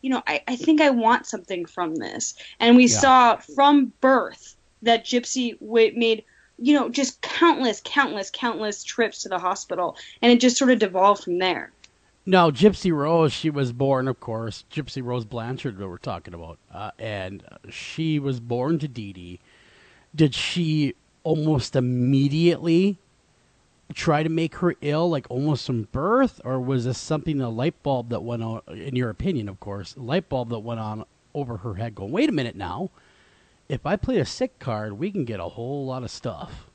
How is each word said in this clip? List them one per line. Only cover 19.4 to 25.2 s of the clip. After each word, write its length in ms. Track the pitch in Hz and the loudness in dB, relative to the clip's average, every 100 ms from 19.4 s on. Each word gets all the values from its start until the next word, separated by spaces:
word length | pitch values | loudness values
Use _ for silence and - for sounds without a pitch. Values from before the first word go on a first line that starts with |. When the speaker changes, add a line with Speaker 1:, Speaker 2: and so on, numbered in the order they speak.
| _ _ _ _ _ _ _ | _ _ _ _ _ _ _
Speaker 3:
Did 200 | 147 156 | 2 2
she 600 | - - - 165 156 143 - _ _ | 2 -6 -2 0 0 0 -4 _ _
almost 500 | - 156 151 151 - | -2 0 2 0 0
immediately 1200 | 135 123 123 123 135 139 147 170 170 - 165 190 190 _ _ _ _ _ _ _ _ _ | 0 0 0 2 4 2 4 2 2 2 4 2 0 _ _ _ _ _ _ _ _ _
try 280 | - - 147 | -4 0 2
to 60 | 160 | 2
make 280 | 160 165 - | -2 -4 0
her 180 | 175 - | -2 0
ill, 260 | 143 151 175 | -2 0 0
like, 180 | 156 | -2